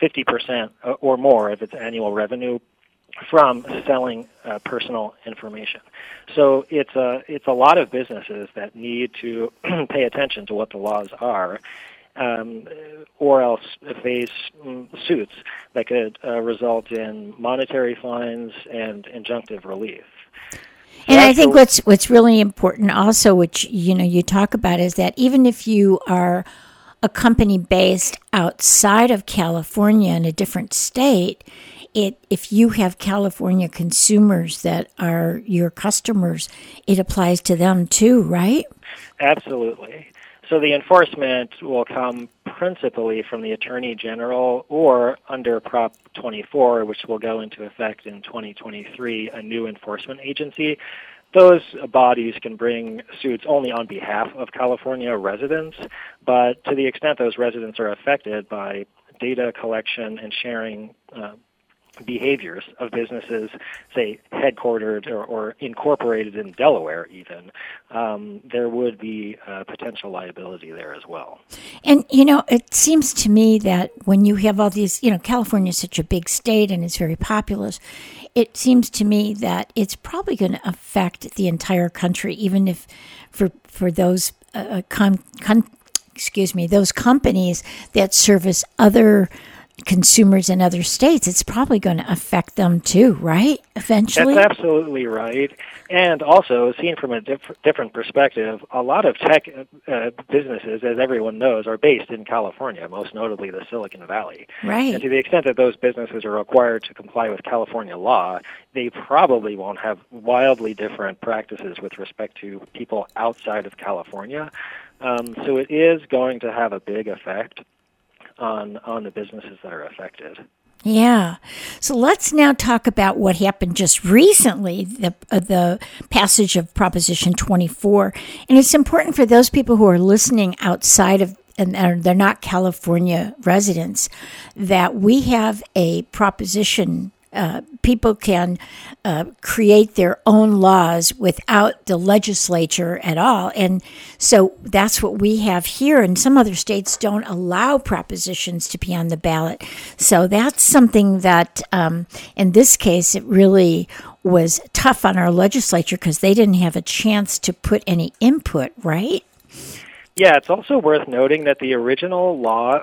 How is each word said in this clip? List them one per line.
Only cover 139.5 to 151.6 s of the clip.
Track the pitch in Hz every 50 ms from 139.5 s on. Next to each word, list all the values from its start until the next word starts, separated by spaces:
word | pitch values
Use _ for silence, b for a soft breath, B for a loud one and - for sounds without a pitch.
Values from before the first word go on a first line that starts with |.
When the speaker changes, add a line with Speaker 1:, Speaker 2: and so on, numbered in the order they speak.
| - - 226 202 208 214 214 220 -
Speaker 2:
their | - 185 175 190 - -
own | 214 214 214 220 220 208 196
laws | 190 190 190 185 175 165 170 170 165 - -
without | 262 233 180 - - - - - 202 208 214 - _ -
the | - 190
legislature | 170 175 190 202 208 196 - 202 - - - 180 170 165 156 - - 175 170 175 190 -
at | 185 160 160
all. | 180 254 254 202 180 190 -
And | - 196 180 185 185 B B B B B B B B
so | - - - 208 190 190 - - -
that's | 226 - 196 196 220 - - -
what | 196 - 208
we | 202 208 214 220
have | 214 214 185 175 170
here. | - - - 269 285 302 277
And | 220 180 180
some | 175 - 262 277 277
other | 240 214 185
states | 160 - - 214 196 190 - -
don't | - - 214 202 208 -
allow | - - 175 185 175 180 185 220 262 285 269
propositions | - - 208 170 - - 202 180 175 - 185 - - - 175 170 160 -
to | - 175
be | - 180 175
on | 175 165 165
the | 165
ballot. | 160 - 175 160 160 160 165 - - B B B B B B B
So | B - - - 170 175 185
that's | 196 208 226 277 - - -
something | - - 294 254 226 - 214 208 202 190 190 180
that, | 190 180 170 170 - - -